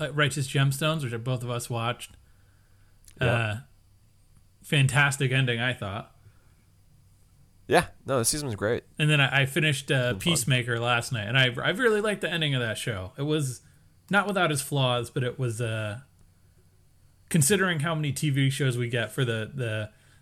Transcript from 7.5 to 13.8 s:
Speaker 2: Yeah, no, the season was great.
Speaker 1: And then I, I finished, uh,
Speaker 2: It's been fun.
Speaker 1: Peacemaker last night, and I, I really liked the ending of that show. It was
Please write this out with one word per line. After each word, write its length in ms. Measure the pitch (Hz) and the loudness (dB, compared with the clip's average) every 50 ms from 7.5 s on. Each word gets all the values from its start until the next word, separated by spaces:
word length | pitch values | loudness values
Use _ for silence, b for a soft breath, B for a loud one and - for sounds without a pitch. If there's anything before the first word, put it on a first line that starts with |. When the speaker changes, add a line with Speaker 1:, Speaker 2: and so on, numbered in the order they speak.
| _ _ - | _ _ -2
Speaker 2:
Yeah, 200 | - 120 175 - - - - - | 2 2 2 2 2 -6 -10 -4
no, 140 | - 135 123 | -2 0 0
the 60 | 117 | 2
season 220 | - 151 151 147 | 0 0 -2 -2
was 100 | 131 104 | -4 -4
great. 260 | 90 98 107 120 - - _ - - | -2 0 0 0 -2 -4 _ -4 0
Speaker 1:
And 100 | 156 151 | 2 4
then 120 | 151 143 | 4 4
I, 220 | 139 - 131 139 | 4 4 4 2
I 40 | 135 | 2
finished, 440 | 135 - 175 156 156 139 - - - | 2 0 0 0 0 0 -2 -2 0
uh, 40 | 147 | 0
Speaker 2:
It's 80 | 131 123 | 0 2
been 80 | 123 | 0
fun. 60 | 110 92 | -2 -2
Speaker 1:
Peacemaker 600 | - 175 165 139 - - 127 123 117 123 117 117 | 0 0 0 0 2 2 2 2 2 0 -2 0
last 320 | 117 123 120 117 117 - | 0 2 2 0 0 -2
night, 160 | 127 110 104 113 | -6 -6 -4 0
and 100 | 123 135 | 2 4
I, 60 | 131 123 117 131 | 4 2 2 -2
I 80 | 123 147 | -2 -2
really 300 | 175 220 254 226 214 208 | 0 2 2 2 2 2
liked 200 | 208 214 202 202 | 0 -2 -2 -2
the 100 | - 160 | -4 -4
ending 240 | 175 165 156 147 135 | -2 0 0 0 0
of 60 | 127 | 0
that 160 | 120 113 104 - | 0 -2 -4 -4
show. 340 | - 127 107 92 92 90 - | -4 -6 -4 -6 -6 -8 -8
It 60 | 139 | -6
was 380 | 143 151 151 156 143 131 117 - b b b b | -4 -2 0 0 -2 -2 -6 -10 b b b b